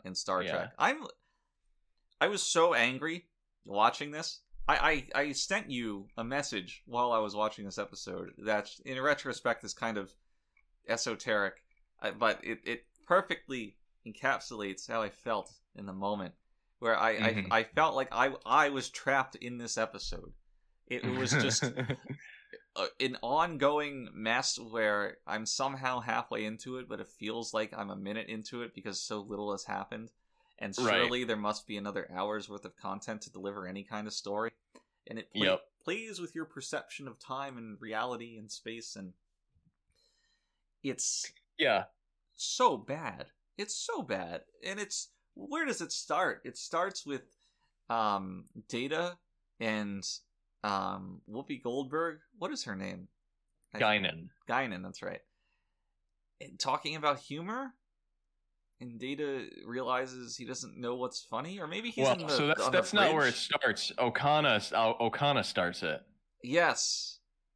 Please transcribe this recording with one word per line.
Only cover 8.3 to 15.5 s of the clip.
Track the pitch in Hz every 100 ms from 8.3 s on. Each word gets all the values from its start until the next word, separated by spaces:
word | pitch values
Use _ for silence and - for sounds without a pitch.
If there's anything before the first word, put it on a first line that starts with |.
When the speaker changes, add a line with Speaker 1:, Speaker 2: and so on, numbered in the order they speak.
| -
Speaker 1:
that, | 104 104 - - -
in | 131
retrospect, | 143 143 135 113 123 113 104
is |
kind | - 117 104
of | 95 - _ _ _ _ _ _ -
esoteric, | 113 123 110 - 107 98 - _ _ _ -
uh, | 107
but | 95 113 - -
it, | 113 -
it | - - _ -
perfectly | 180 190 170 - 131 104 - _ _ 113
encapsulates | 104 135 127 - 113 101 95 -
how | 113
I | 104
felt | - 120 107 -